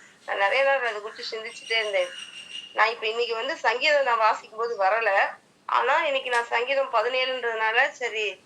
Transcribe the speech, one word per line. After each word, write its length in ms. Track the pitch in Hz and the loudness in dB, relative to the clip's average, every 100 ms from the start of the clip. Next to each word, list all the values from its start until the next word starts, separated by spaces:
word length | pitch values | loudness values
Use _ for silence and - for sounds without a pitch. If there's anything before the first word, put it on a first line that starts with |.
| - - - | -20 -14 -6
நான் 100 | 202 | 0
நிறைய 280 | 196 254 | 2 4
நாள் 220 | 277 269 240 | 4 2 0
அதை 140 | 208 | -6
குறிச்சு 340 | 220 220 233 | -10 -10 -10
சிந்திச்சுட்டே 440 | 220 226 226 - 226 | -8 -10 -12 -4 -2
இருந்தேன். 300 | 214 196 175 - - - - - - | 0 0 -2 -6 -16 -18 -16 -16 -6
நான் 180 | - 214 | 2 2
இப்ப 160 | 233 220 | 2 -4
இன்னைக்கு 280 | 233 233 | -2 -2
வந்து 220 | 226 269 320 | -2 -4 -2
சங்கீதம் 480 | 240 240 302 294 | 0 2 4 4
நான் 140 | 262 226 | 4 4
வாசிக்கும் 400 | 214 - - 220 | 4 2 -4 -6
போது 200 | 233 220 | -4 0
வரல, 320 | 190 220 220 196 277 - _ _ - | 2 2 2 2 0 -4 _ _ -2
ஆனா 380 | 240 240 311 | 0 2 2
இன்னைக்கு 260 | 320 269 254 | 2 -2 0
நான் 160 | 240 233 | -2 0
சங்கீதம் 460 | 226 247 277 269 | -2 0 0 0
பதினேழுன்றதுனால 960 | 226 240 262 254 254 233 220 220 233 285 | 0 0 0 -2 -2 -4 -2 0 2 2
சரி 520 | - 240 214 208 180 | 0 -6 -4 -6 -6